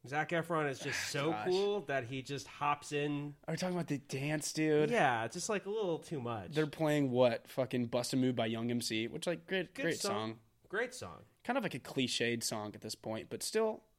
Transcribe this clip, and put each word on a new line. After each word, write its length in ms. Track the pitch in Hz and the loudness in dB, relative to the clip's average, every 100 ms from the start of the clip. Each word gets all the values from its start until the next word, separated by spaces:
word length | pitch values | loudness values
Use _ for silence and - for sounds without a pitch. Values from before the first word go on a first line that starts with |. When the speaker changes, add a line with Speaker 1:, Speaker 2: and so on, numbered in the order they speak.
| 123 | -4
Speaker 1:
Zac 220 | 147 151 | -4 0
Efron 400 | 170 160 160 147 | 0 2 0 0
is 100 | 127 | -2
just 180 | 143 - | -4 -2
Speaker 2:
Ah, 60 | - | -2
Speaker 1:
so 220 | 143 147 | -2 0
Speaker 2:
gosh. 160 | 107 107 | 0 2
Speaker 1:
cool 340 | 185 202 208 147 | 2 2 0 0
that 180 | 135 120 | -2 -2
he 160 | 135 | -6
just 260 | 123 139 - | -6 -8 -8
hops 460 | - 147 147 - | -2 0 0 0
in. 420 | 147 147 143 147 143 - | 0 0 -2 -4 -8 -6
Speaker 2:
Are 60 | |
we 40 | 160 | -2
talking 180 | 185 180 | 0 0
about 120 | 165 | 0
the 100 | 143 | -2
dance, 540 | - 135 143 151 - | -2 -4 -2 -2 -2
dude? 360 | 156 156 151 151 | 2 4 6 6
Speaker 1:
Yeah, 380 | 233 147 117 117 | 6 4 4 -2
just, 220 | 180 - | -4 -2
like, 160 | 202 190 | -2 -2
a 40 | |
little 300 | 220 196 156 | -2 0 -2
too 220 | - 147 | -4 -4
much. 320 | 120 110 87 | -4 -4 -2
Speaker 2:
They're 120 | 147 151 | 0 0
playing 440 | - 156 147 139 | 2 2 4 4
what? 360 | 123 123 113 - | 6 6 6 -4
Fucking 380 | - 123 127 120 | -4 0 0 0
Bust 260 | 123 120 | 0 0
a 40 | 135 | 2
Move 180 | 127 123 | 2 2
by 80 | 113 | 0
Young 260 | 113 117 | 0 -2
M 80 | 120 | -2
C, 260 | 120 110 113 | 0 0 -2
which, 180 | 156 180 | -2 -4
like, 180 | 165 - | -4 -2
great, 260 | 190 165 | -4 -2
Speaker 1:
Good 80 | - | -2
Speaker 2:
great 160 | 170 147 | -2 0
Speaker 1:
song. 120 | 202 | 0
Speaker 2:
song. 240 | 208 110 113 _ _ - | 0 -4 -6 _ _ -6
Speaker 1:
Great 240 | 202 240 | -4 -4
song. 300 | - 95 76 - _ | -6 -12 -12 -18 _
Speaker 2:
Kind 140 | - 247 | -2 -2
of, 60 | |
like, 120 | 120 135 | -2 -4
a 40 | |
cliched 600 | - - 123 - 117 117 | -4 0 2 2 2 2
song 280 | - 113 104 | -2 -4 -6
at 60 | 107 | -10
this 140 | 107 - | -10 -8
point, 320 | 113 110 - | -6 -6 -6
but 140 | 110 | -8
still 400 | - 220 220 214 _ | -2 0 0 -2 _